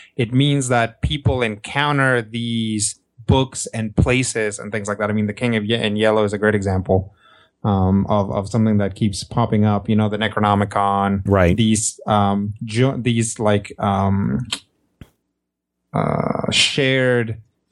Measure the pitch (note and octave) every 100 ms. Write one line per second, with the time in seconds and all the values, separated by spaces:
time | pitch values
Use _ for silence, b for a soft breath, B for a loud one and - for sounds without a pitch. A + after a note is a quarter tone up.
0 | B - A2+ B2+ C#3+ C#3+ B2 B2 A#2 -
1 | - D3+ - C3 A#2 G#2 - C#3 D3 C#3+
2 | C3+ B2 G#2+ A#2 A#2 A#2 A2 G#2+ G2+ -
3 | _ _ A2+ C3+ C3 - - A2+ A2 G#2+
4 | C3 B2+ B2 A#2 G#2+ G2+ G#2 G#2+ G2+ G2+
5 | G#2 G#2+ G#2 G#2 B2 A2 G#2 A#2 A2 G#2
6 | A2 G#2+ G#2 G2+ G#2+ G#2+ G2 F#2 F2+ F#2+
7 | F#2+ b b b b _ A2 F#2+ F#2 G2
8 | G2 G#2 G2 G2+ G2 A#2 A2 G#2 G2 G2
9 | A2 F#2+ - A#2+ A2+ G#2+ G#2+ G2+ G2+ G#2+
10 | G#2+ G#2 G#2+ G#2+ G#2 G2+ G2+ G#2 G2+ G2
11 | G2+ G2 F#2 G2 F2 F#2 A2 G#2+ - -
12 | - G#2+ G2+ G2+ G#2 G2+ A2+ A2 C3 C3
13 | A#2 A#2 A2+ - G#2+ G#2 G2 - G#2 G2
14 | G2 G2 G#2 - B2+ - _ _ _ _
15 | - _ _ _ _ _ _ _ _ -
16 | G1+ G1+ G1+ - - - - - C3 C3
17 | B2+ B2 A2+ A2+ - _ _